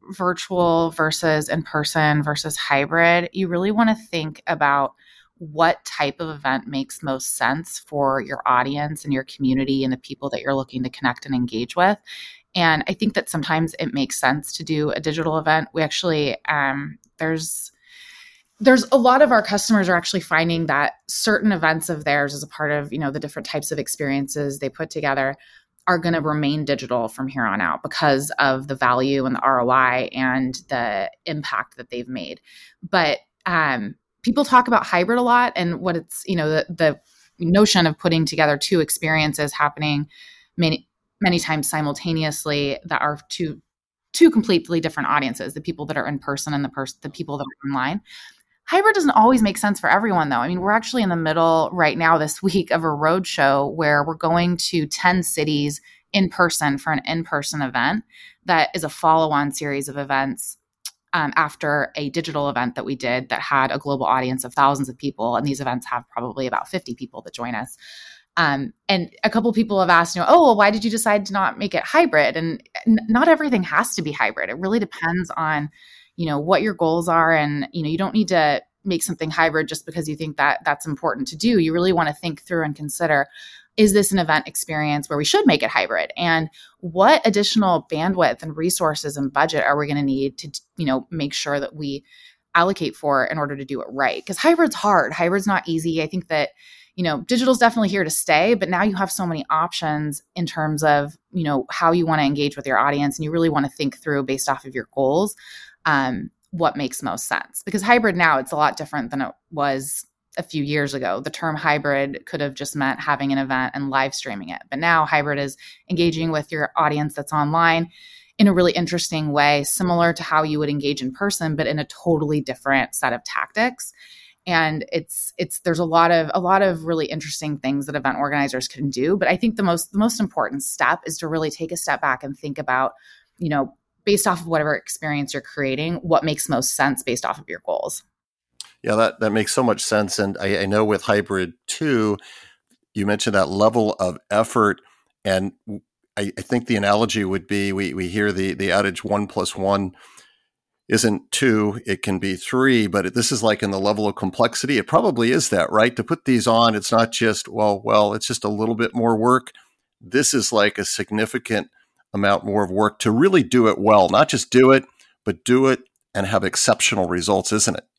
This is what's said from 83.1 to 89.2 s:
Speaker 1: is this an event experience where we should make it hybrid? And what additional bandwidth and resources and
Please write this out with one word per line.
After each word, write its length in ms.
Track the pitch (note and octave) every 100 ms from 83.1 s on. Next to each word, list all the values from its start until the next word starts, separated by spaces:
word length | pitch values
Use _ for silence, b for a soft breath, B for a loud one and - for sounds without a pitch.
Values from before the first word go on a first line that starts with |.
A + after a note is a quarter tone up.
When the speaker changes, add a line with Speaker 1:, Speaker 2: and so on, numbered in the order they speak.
| D3 C#3 B B B B -
Speaker 1:
is 160 | G#3+
this 200 | G3+ G3
an 60 | G3
event 300 | D#3+ D3+ -
experience 600 | - - D#3 D3+ D3 C#3+
where 100 | D3
we 60 |
should 220 | D3+ G4 G4
make 160 | D#3
it 80 | A2
hybrid? 420 | - F#2 G2 D#2 -
And 320 | E3+ E3 D#3 B B B
what 420 | F3+ E3 G#3 D#4 A3+
additional 600 | G3+ G3+ A3 G3 E3 -
bandwidth 520 | D#3 E3+ F3+ D#3 C3+
and 140 | D#3+ D#3
resources 600 | E3 - D#3+ D3+ D3
and 160 | C#3+